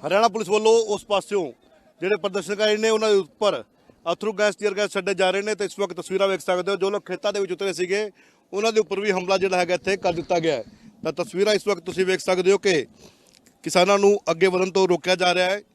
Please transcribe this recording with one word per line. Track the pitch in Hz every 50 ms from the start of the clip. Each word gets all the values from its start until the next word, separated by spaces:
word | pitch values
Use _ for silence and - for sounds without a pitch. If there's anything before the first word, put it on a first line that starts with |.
| -
ਹਰਿਆਣਾ | 151 175 202 226 226
ਪੁਲਿਸ | 185 226 214 175
ਵੱਲੋਂ | 208 214 214 220 226 233 226 214
ਉਸ | 208 190 -
ਪਾਸਿਓਂ | - 202 196 185 - 202 202 175 135 113 _ _ _ _ _ _ _ _ _
ਜਿਹੜੇ | 170 190 208 190
ਪ੍ਰਦਰਸ਼ਨਕਾਰੀ | 185 202 180 202 170 165 208 196 214 214 214 214
ਨੇ, | 220 220
ਉਹਨਾਂ | 220 214 220 220
ਦੇ | 208 196
ਉੱਪਰ | 185 - _ _ 214 202 170 127 107 _ _ _ _ _ - _ _ 165
ਅਥਰੂ | 170 - - 214 214
ਗੈਸ, | 185 208 208 196
ਟੀਅਰ | _ 202 208 202
ਗੈਸ | 190 208 196
ਛੱਡੇ | - 196 185 190 196
ਜਾ | 175 190 185
ਰਹੇ | 185 196
ਨੇ | 202 214 214
ਤੇ | 180 202
ਇਸ | 185 - -
ਵਕਤ | 202 180 175 165
ਤਸਵੀਰਾਂ | 160 - 190 190 196 196
ਵੇਖ | 190 175
ਸਕਦੇ | - - 185 180 175 190
ਹੋ। | 202
ਜੋ | 196 190 196
ਲੋਕ | 208 202 - -
ਖੇਤਾਂ | 185 175 - 208 202
ਦੇ | 208
ਵਿੱਚ | 202 180
ਉਤਰੇ | 180 156 196 196 180
ਸੀਗੇ, | 151 180 175 190 202 214 208 180 _ _ _ _ _ _ _ -
ਉਹਨਾਂ | 196 208 226 220
ਦੇ | 214
ਉੱਪਰ | 214 - 196 190
ਵੀ | 202 214
ਹਮਲਾ | 190 185 180 175 196 196
ਜਿਹੜਾ | 185 196 185 180
ਹੈਗਾ | 180 170 180
ਇੱਥੇ | 175 - 185 196 190
ਕਰ | - 190 175
ਦਿੱਤਾ | 170 156 - 185 175
ਗਿਆ | 160 165 147
ਹੈ। | 123 107 - - _ - - _ _ -
ਤਾਂ | 160 151
ਤਸਵੀਰਾਂ | - 175 113 - 175 202 214 214
ਇਸ | 196 - 202
ਵਕਤ | 202 175 165
ਤੁਸੀਂ | 185 165 165 190
ਵੇਖ | 185 185 175
ਸਕਦੇ | - - 185 180 185 180
ਹੋ | 196 190
ਕਿ | - 202 180 151 120 - - _ - - _ _ _ _ _ _ _ _ _ _ -
ਕਿਸਾਨਾਂ | - - 180 180 190 202 202
ਨੂੰ | 202 202 208 202 _ -
ਅੱਗੇ | 165 165 180 190
ਵਧਣ | 180 185 185 190
ਤੋਂ | 175 202 190 180
ਰੋਕਿਆ | 180 165 - 175 185
ਜਾ | 170 185 180 175
ਰਿਹਾ | 175 180 180
ਹੈ | 196 208 - _ _